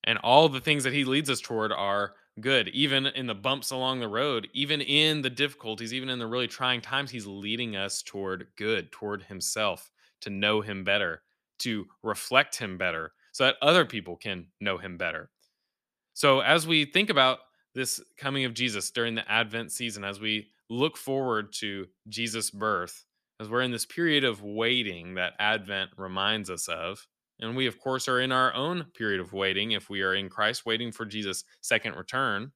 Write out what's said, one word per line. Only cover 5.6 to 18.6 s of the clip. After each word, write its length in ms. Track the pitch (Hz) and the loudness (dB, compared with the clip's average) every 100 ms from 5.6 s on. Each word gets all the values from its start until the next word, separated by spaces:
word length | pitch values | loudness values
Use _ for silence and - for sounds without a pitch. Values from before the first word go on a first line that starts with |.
| 113 107 113 | -8 -6 -6
even 140 | 127 131 | -6 -6
in 100 | 127 | -6
the 80 | 113 | -4
really 220 | 123 120 | -2 -4
trying 320 | - 127 123 | -2 -2 -2
times, 300 | - 135 139 | -2 -4 -4
he's 160 | 120 101 | -8 -10
leading 500 | 98 101 117 120 101 | -8 -4 -4 -2 -4
us 260 | 98 - | -4 -4
toward 460 | - 101 98 92 - - | -6 -6 -4 -4 -8 -6
good, 340 | 104 107 87 | 0 0 -2
toward 320 | - 104 101 | -8 -6 -6
himself, 680 | 95 95 - - 104 87 - _ _ _ | -8 -8 -4 0 0 -2 -10 _ _ _
to 80 | - | -8
know 300 | 98 104 107 | 0 4 4
him 220 | 104 98 | 0 -4
better, 400 | 95 101 92 80 _ _ _ _ | 0 2 0 -4 _ _ _ _
to 260 | 123 107 92 _ | -4 -4 -6 _
reflect 540 | 113 101 - 127 147 - | -4 -4 4 4 4 -2
him 200 | 110 92 | -6 -2
better, 340 | 90 82 80 _ _ | -2 -2 -6 _ _
so 120 | - | 2
that 120 | 131 - | 2 4
other 220 | 143 175 | 6 6
people 320 | 139 113 90 85 | 4 -2 -8 -10
can 300 | 110 92 85 _ | -6 -8 -10 _
know 160 | 104 92 | -4 -4
him 220 | 95 87 | -6 -6
better. 320 | 87 80 - _ _ _ _ _ _ _ _ | -4 -4 -10 _ _ _ _ _ _ _ _
So 260 | - 143 135 | 2 4 6
as 260 | 117 165 160 | 6 4 6
we 180 | 160 | 2
think 240 | 143 180 208 | 4 2 4
about 300 | 151 131 127 - _ _ | 6 6 4 -6 _ _
this 260 | 127 127 - - - | -6 -4 -4 -8 -8
coming 260 | 143 135 | -4 -2
of 100 | 131 | -2
Jesus 360 | 113 | 0